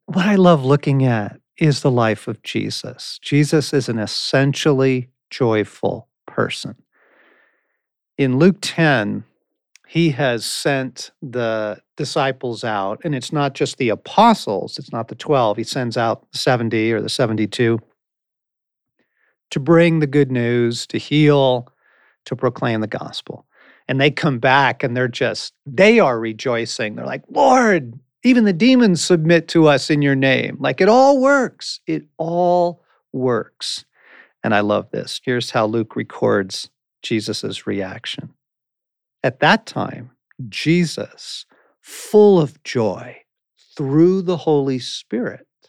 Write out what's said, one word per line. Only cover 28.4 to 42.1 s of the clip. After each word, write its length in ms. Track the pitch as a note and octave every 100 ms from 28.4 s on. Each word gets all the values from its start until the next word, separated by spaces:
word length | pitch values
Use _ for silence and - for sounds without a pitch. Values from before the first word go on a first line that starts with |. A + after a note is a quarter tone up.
the 80 | G#3
demons 500 | E3 A#3 B3+ A3+ E3+
submit 440 | - F3+ D#3 E3+ E3
to 180 | E3 D#3
us 240 | C#3 -
in 100 | D3
your 140 | C#3+
name." 420 | C3+ C3+ B2 A2+ -
Like, 220 | C#3 -
it 80 | F#3+
all 320 | A#3+ C4+ C#4
works. 600 | C4 C#4+ B3 - - - -
It 200 | D#3 D3+ -
all 680 | E3 F3 F3 F3 F3 E3+ _ _ _
works. 720 | C3 B2+ A#2 - _ - - - _ _ - _ _
And 120 | -
I 60 | G#2
love 300 | G#2 G2+ G2
this. 300 | G#2+ - -
Here's 280 | - B2 B2
how 160 | B2+ G#2+
Luke 300 | A#2 A2 -
records 720 | B2+ - A2+ G#2 F#2+ - - _ _ _
Jesus's 640 | - A2+ G#2+ G#2 G#2 F#2+ -
reaction. 680 | G2+ F#2 G#2 - - D#3+ _ _ _ _ _ _ _ _ _
"At 160 | C3+ -
that 260 | D3 A3 -
time, 460 | - G2 - A#2+ _ _ - A#2+
Jesus, 960 | - D3+ F3 E3 - G2+ - - - - _ _ _
full 600 | - - -